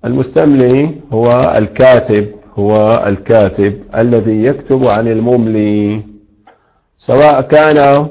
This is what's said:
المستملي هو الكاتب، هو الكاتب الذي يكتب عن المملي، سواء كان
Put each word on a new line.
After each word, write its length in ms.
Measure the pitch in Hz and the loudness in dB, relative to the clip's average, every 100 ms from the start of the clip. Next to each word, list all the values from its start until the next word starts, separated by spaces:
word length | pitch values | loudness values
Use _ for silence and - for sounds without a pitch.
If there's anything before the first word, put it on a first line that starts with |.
المستملي 880 | 120 131 127 - 156 139 123 127 151 156 - | -6 -4 -2 0 2 2 2 2 -2 -6 -8
هو 420 | 110 120 120 131 113 | -2 0 2 0 0
الكاتب، 720 | 107 - 127 123 - 104 104 - - - | -4 2 4 4 2 -2 -2 -10 -16 -6
هو 440 | 101 107 107 113 - | -2 0 2 0 -2
الكاتب 680 | 98 - 113 98 - 101 98 - - | -6 0 0 2 0 -2 -4 -10 -4
الذي 480 | 120 120 107 110 | 0 0 0 -2
يكتب 420 | 113 143 - 131 127 | -2 -4 -2 -2 0
عن 220 | 104 113 | 0 -2
المملي، 960 | 110 117 123 113 110 107 104 104 107 104 - _ _ _ _ _ _ _ _ | -2 0 0 0 -2 -2 -2 -2 -4 -10 -20 _ _ _ _ _ _ _ _
سواء 440 | - 123 151 143 | -4 2 4 2
كان 680 | 135 151 156 147 139 143 151 | 2 2 2 2 2 2 -2